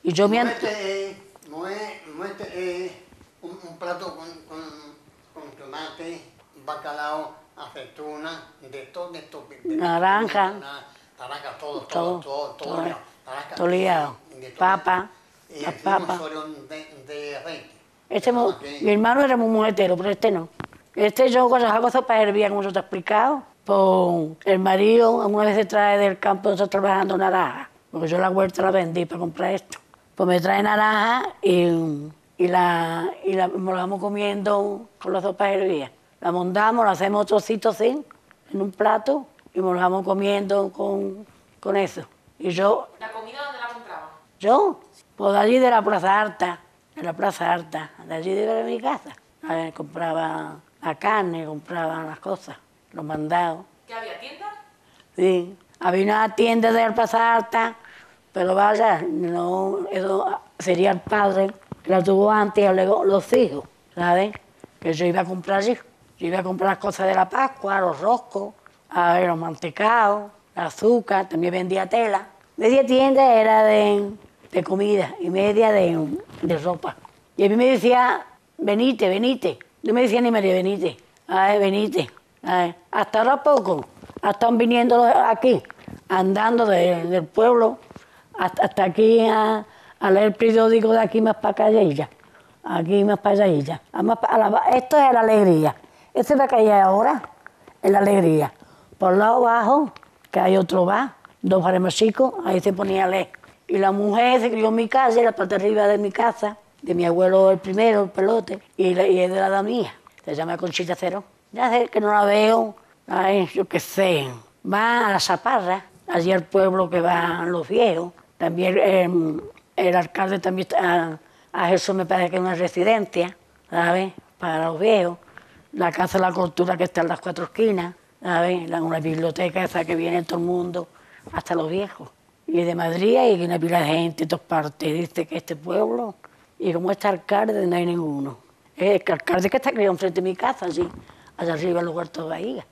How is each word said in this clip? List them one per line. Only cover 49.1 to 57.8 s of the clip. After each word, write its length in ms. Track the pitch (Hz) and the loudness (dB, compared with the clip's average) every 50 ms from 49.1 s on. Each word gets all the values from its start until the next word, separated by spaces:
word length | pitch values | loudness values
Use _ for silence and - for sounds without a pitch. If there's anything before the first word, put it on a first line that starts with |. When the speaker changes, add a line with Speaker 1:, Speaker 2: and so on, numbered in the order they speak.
| - _ _ _ _ _ - - | -20 _ _ _ _ _ -10 -8
Speaker 1:
A 60 | 165 | -6
ver, 180 | 165 165 160 156 | -6 -6 -8 -10
compraba 840 | - 156 147 160 165 170 165 160 165 165 160 160 160 156 151 151 151 _ _ _ _ | -14 -16 -14 -10 -8 -6 -4 -4 -4 -4 -6 -6 -8 -10 -12 -16 -20 _ _ _ _
la 120 | - 170 156 | -10 -10 -8
carne, 480 | - - 202 214 214 190 180 165 165 160 | -4 -2 0 0 0 -2 -4 -6 -8 -8
compraba 560 | 156 156 147 156 - 175 170 165 160 160 160 160 | -10 -12 -12 -12 -10 -8 -6 -6 -6 -6 -8 -10
las 160 | 156 156 - | -12 -14 -14
cosas, 360 | - 190 196 - - - 156 - _ _ _ _ _ _ | -10 -10 -10 -10 -10 -20 -20 -20 _ _ _ _ _ _
los 120 | - 165 156 | -16 -14 -10
mandados. 600 | 151 156 156 151 156 175 175 175 170 160 170 190 _ _ _ _ | -10 -8 -8 -4 -2 -2 -2 -2 -2 -4 -8 -14 _ _ _ _
Speaker 3:
¿Que 80 | - 226 | -16 -14
había 260 | 226 226 - - - | -14 -12 -12 -14 -16
tiendas? 300 | - - - - 403 415 415 - - _ _ _ _ _ _ _ _ _ _ | -18 -18 -18 -16 -16 -16 -16 -18 -20 _ _ _ _ _ _ _ _ _ _
Speaker 1:
Sí, 400 | - 180 190 185 180 175 180 196 _ _ _ _ _ | 0 0 2 2 0 -2 -6 -14 _ _ _ _ _
había 240 | 339 180 180 190 196 | -2 -2 0 0 0
una 300 | 208 214 214 220 220 220 | 0 2 0 0 -2 0
tienda 380 | - 233 233 233 233 220 226 | 0 2 2 2 2 2 2
de 100 | 226 233 226 226 | 4 2 2 2
la 60 | 220 | 2
Plaza 400 | 240 226 220 - 226 233 233 233 | 0 0 0 2 0 2 4 2
Alta, 400 | 233 226 226 - 226 226 233 226 - | 2 0 0 -2 -2 -2 -2 -6 -12